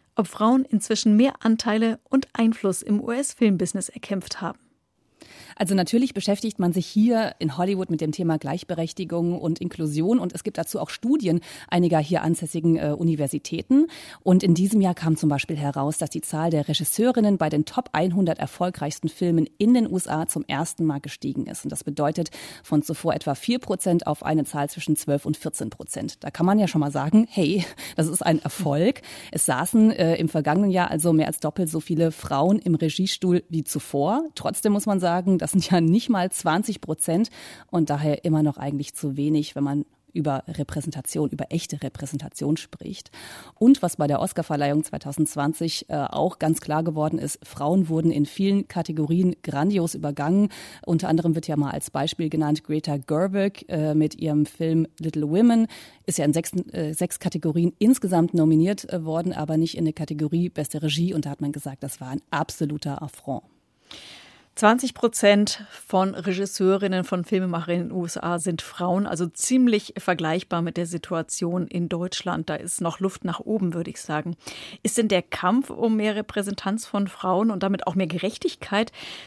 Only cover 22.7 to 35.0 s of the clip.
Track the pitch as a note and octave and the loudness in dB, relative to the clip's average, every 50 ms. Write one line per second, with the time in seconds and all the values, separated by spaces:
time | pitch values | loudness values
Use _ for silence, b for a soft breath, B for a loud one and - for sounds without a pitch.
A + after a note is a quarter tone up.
22.7 | D#3 D3 - - D#3+ - - E3 - D#3+ - D3+ C3+ - - - A#3+ B3+ - - | 0 0 2 0 -4 -4 -2 -2 -2 -2 -2 -4 -4 -2 -2 -2 -2 -2 -2 -4
23.7 | - - - F#3+ E3+ E3+ - D#3 D3+ - - - D#3 D#3 C#3 - - D3 C#3+ D3 | -4 -2 0 2 2 2 2 -2 -4 -4 -2 0 0 0 0 -2 -2 -4 -4 -4
24.7 | - E3 - - D3+ - - - - - - - D3+ - - D#3+ - - A#2 A2+ | -6 -4 -2 -2 -2 0 0 0 -2 0 0 -4 -4 -4 -6 -8 -6 -6 -8 -8
25.7 | - - - - - - - - - - - C#3+ - - E3+ F#3 G3+ G#3+ G3+ E3+ | -10 -12 -12 -12 -10 -8 -8 -10 -10 -12 -12 -10 -4 0 2 4 4 4 4 2
26.7 | - D#3+ C#3+ D3 C#3 C#3 C#3 D#3+ F#3 G#3+ A#3 - - G3 E3+ D3 F#3+ G3 E3+ B | 2 0 0 0 -2 -2 2 4 6 6 4 4 2 0 0 2 2 0 -2 B
27.7 | B B B B B - D#3 D#3+ C#3 - - - D#3+ - - - - - F3 D3+ | B B B B B -2 0 0 0 0 2 2 2 2 0 -4 -6 -4 -2 0
28.7 | C#3 D3 F3 A#3+ C#4+ - B B B B B B - - - - C3 B2+ E3+ - | 2 2 2 2 0 -2 B B B B B B -4 -2 0 0 0 0 0 4
29.7 | - A3 A3 A3 - - E3+ E3 E3 - E3+ D#3 - D#3+ C#3+ D3+ D3+ F#3 G#3 G3 | 6 6 6 6 6 4 2 2 2 2 0 0 0 0 2 2 2 4 4 4
30.7 | F#3 F#3 F3 - - D#3 E3 F3 E3 D#3 D3+ - D#3+ - - D3+ - - F3+ D#3 | 4 2 2 2 0 0 2 4 4 4 4 2 -2 -2 -4 -4 -2 -2 -2 -2
31.7 | E3 D#3+ - - E3+ D#3 E3 D#3+ D#3 - - - D3+ C3+ D3+ F#3 G#3 - - F#3 | -2 -4 -4 -2 0 2 2 0 0 -4 -6 -2 0 2 4 4 4 4 4 2
32.7 | E3 D#3 E3 D#3 - - F#3 F#3+ - - F#3+ F#3 F3 F3 - - E3 D#3+ D3 - | 2 2 2 0 0 0 -2 -2 -2 0 2 2 2 2 0 -2 -4 -4 -2 -2
33.7 | - D3 - - - C#3 C#3 E3+ A3 D4 E4 D4+ - - - - G3+ - - G#3+ | -4 -6 -6 -4 -2 0 0 2 0 0 -2 -4 -6 -6 -6 -4 -2 0 2 2
34.7 | G3+ G3+ - G#3+ G3 F#3+ | 2 2 0 0 0 0